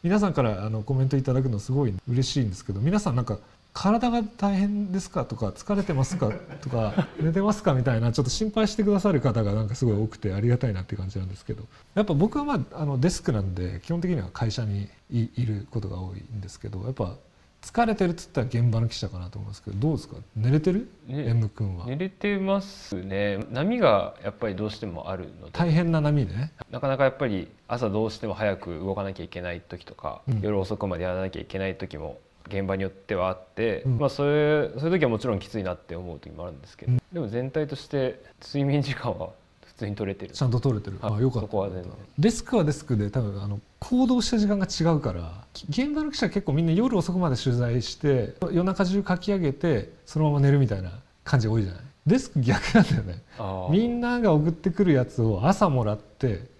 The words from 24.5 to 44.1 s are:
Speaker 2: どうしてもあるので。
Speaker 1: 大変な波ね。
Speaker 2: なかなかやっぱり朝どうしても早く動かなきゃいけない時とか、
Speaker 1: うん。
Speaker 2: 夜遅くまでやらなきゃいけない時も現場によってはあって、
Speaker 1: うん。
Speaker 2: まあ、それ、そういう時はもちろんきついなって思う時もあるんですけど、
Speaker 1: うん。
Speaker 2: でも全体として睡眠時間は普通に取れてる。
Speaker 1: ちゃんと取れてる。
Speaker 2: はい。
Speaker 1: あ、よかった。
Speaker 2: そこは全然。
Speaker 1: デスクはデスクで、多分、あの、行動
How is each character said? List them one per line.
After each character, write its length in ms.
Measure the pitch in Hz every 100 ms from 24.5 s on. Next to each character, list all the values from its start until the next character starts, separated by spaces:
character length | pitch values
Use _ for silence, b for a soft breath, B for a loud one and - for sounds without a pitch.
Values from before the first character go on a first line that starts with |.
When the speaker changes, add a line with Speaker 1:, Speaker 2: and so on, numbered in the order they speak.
| 98
Speaker 2:
ど 100 | 107
う 40 |
し 100 | 104
て 60 | 107
も 240 | 82 -
あ 60 | 95
る 140 | 85 87
の 40 | -
で。 60 |
Speaker 1:
大 180 | - 170
変 200 | 160 170
な 100 | 160
波 240 | 147 147 101
ね。 260 | 95 151 - -
Speaker 2:
な 120 | 120
か 80 | 135
な 80 | 135
か 80 | 135
や 40 |
っ 60 | -
ぱ 100 | 135
り 220 | 98 82 - -
朝 200 | 120 117
ど 160 | 104 110
う 60 |
し 80 | -
て 80 | 113
も 60 |
早 240 | 95 107 92
く 200 | 85 80
動 140 | 95 98
か 80 |
な 100 | 98
き 80 | 95
ゃ 20 |
い 60 | 98
け 120 | 90
な 120 | 90
い 80 | 87
時 240 | - 87 -
と 100 | -
か、 260 | 76 - -
Speaker 1:
う 60 |
ん。 80 | 113
Speaker 2:
夜 180 | 107 104
遅 160 | 95 104
く 120 | 101
ま 100 | 85
で 80 | 92
や 80 |
ら 80 | 90
な 80 | 95
き 100 | 80
ゃ 20 |
い 40 | -
け 120 | 95
な 100 | 95
い 60 | 92
時 200 | 95 76
も 220 | 78 - _ _ -
現 180 | 98 98
場 80 | 95
に 80 |
よ 60 | 95
っ 20 |
て 240 | - - 98
は 140 | 92
あ 40 |
っ 80 | 92 - -
て、 280 | 113 98 131
Speaker 1:
う 40 |
ん。 60 | 120
Speaker 2:
ま 100 | 143
あ、 20 |
そ 160 | - 143
れ、 440 | 151 151 151 123 117
そ 40 |
う 80 | 160
い 40 | 180
う 40 |
時 60 | 139
は 40 |
も 80 | 110
ち 100 | 127
ろ 60 |
ん 60 | 98
き 80 | -
つ 100 | 107
い 60 |
な 120 | 92 87
っ 20 |
て 180 | - 85
思 200 | 90 76
う 40 |
時 160 | 78 76
も 80 |
あ 40 | 87
る 40 |
ん 80 | 71
で 80 | 69
す 80 | -
け 100 | -
ど、 60 |
Speaker 1:
う 40 | 123
ん。 60 | _
Speaker 2:
で 60 | 175
も 80 | 117
全 200 | 117 131
体 160 | 156 147
と 120 | 135
し 100 | -
て 340 | 143 131 - B _ -
睡 200 | 143 139
眠 160 | 143
時 120 | 139
間 240 | 127 120 -
は 120 | 85 - _ _ -
普 80 | -
通 120 | 104
に 80 | 101
取 140 | 101
れ 60 | 95
て 120 | 95
る。 60 |
Speaker 1:
ち 80 | -
ゃ 60 | 131
ん 40 |
と 80 | 120
取 160 | 139 110
れ 60 |
て 100 | 101
る。 60 | 98
Speaker 2:
は 120 | 110
い。 20 | 107
Speaker 1:
あ、 20 |
よ 100 | 131
か 80 | 120
っ 20 |
た。 40 | 101
Speaker 2:
そ 0 |
こ 120 | 104
は 100 | 98
全 140 | 92
然。 80 | 90 - - -
Speaker 1:
デ 100 | 196
ス 140 | 233
ク 140 | - 233
は 80 | 151
デ 80 |
ス 100 | -
ク 140 | - 117
で、 120 | 104
多 120 | 131
分、 200 | 107 98
あ 60 | 101
の、 140 | 101 - _
行 280 | - 247
動 140 | 254